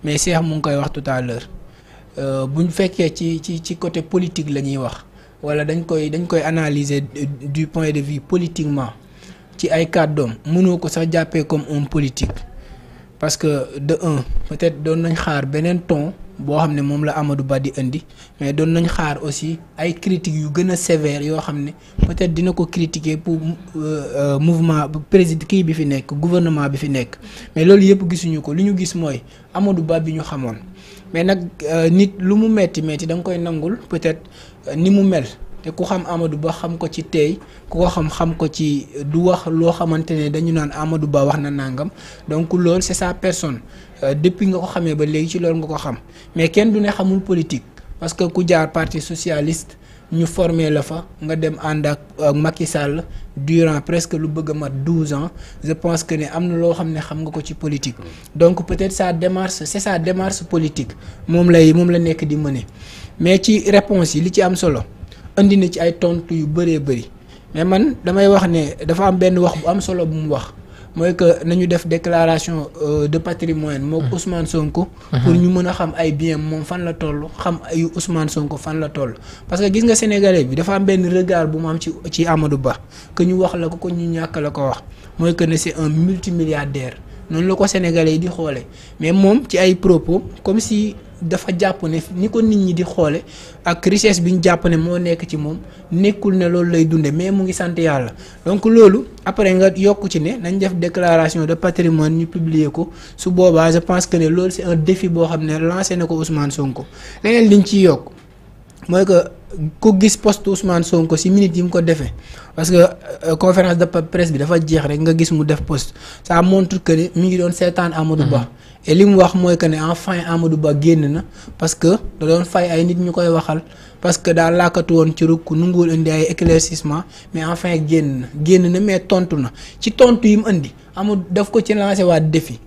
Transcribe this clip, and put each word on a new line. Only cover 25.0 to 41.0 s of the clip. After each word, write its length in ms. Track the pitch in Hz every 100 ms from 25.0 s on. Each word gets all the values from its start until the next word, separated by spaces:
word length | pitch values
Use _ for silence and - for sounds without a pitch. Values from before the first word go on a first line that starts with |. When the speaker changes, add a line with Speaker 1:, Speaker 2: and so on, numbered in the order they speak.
| 147
Speaker 1:
président 360 | 190 170 160 -
kii 180 | 196 170
bi 80 |
fi 120 | 160 147
nekk, 280 | 135 -
gouvernement 560 | 147 165 175 170 151 143
bi 80 | 139
fi 100 | 147
nekk. 280 | 135 120 - - - - -
Mais 100 | 165
loolu 180 | 202 196
yëpp 220 | 196 180
gisuñu 300 | 170 170 156
ko. 120 | 147
Li 100 | 151
ñu 140 | 196 190
gis 180 | 180 170
mooy 260 | 160 127 - - -
Amadou 300 | 175 202 180
Ba 160 | 160 165
bi 140 | 160
ñu 80 | 156
xamoon. 340 | 143 147 123 107 - - - - -
Mais 120 | 160 185
nag, 200 | 190 175 - 151
euh, 200 | 165 165
nit 240 | 180 202 196
lu 160 | 185 208
mu 120 | 220
metti 340 | 214 180 -
metti 240 | 156 151 160
da 100 | 170
nga 80 |
koy 140 | 175 175
nangul 420 | 170 160 160 233 -
peut-être, 320 | 190 165 160 - - - - -
euh, 60 | 143
ni 140 | 180
mu 140 | 196
mel. 220 | 196 170 120 - - -
Te 100 | 160
ku 120 | 160
xam 200 | 175 190 165
Amadou 300 | 170 165 147
Ba 160 | 160
xam 240 | 160 170 165
ko 100 | 160
ci 160 | -
tey, 340 | 160 165 151 196 - - -
ku 100 | 165
ko 80 | 175
xam 180 | 175 156
xam 240 | - 165 165
ko 100 | 160
ci 400 | - 156 143 - 139
du 140 | 143 160 180
wax 220 | 170 165
loo 260 | 160 165
xamante 380 | 170 170 160 160
ne 160 | 160 147
dañu 240 | 151 165
naan 180 | 165 147
Amadou 360 | 143 156 160